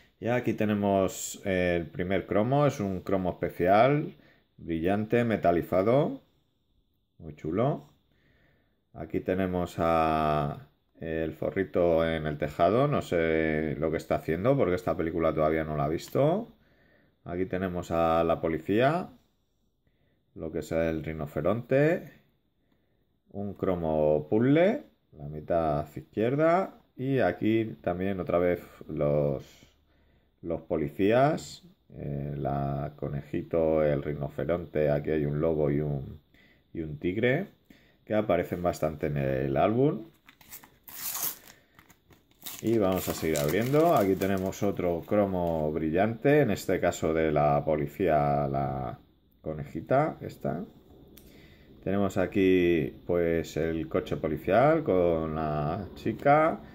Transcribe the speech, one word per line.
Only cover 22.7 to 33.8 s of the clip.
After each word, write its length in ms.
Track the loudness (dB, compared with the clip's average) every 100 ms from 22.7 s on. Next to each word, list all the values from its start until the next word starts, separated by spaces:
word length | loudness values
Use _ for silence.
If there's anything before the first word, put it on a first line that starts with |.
| _ _ _ _ _ _
un 240 | -10 -10
cromo 720 | -4 -2 0 0 2 4 2 2
puzzle, 540 | 2 4 4 4 2 -6 _ _
la 160 | -16 -12
mitad 600 | -12 -2 0 2 0 -2 -10
izquierda, 840 | -8 -2 0 2 2 2 0 -8 _ -8
y 240 | -2 2
aquí 580 | 2 2 2 2 0 -4
también 380 | -4 -2 -2 -4
otra 200 | 0 2
vez 240 | 2 0 -4 -20 -10
los, 580 | -2 0 2 2 -2 -8 -20 -20 _ _ _ _ _ _ _
los 200 | -6 -6
policías, 1000 | -4 -4 -4 0 2 4 2 0 -8 -18 -20 _ _ -12
eh, 380 | -8 -6 -6 -4
la 580 | -2 -2 -2 -4 -6 -8
conejito, 880 | -8 -8 -6 -8 -2 0 2 4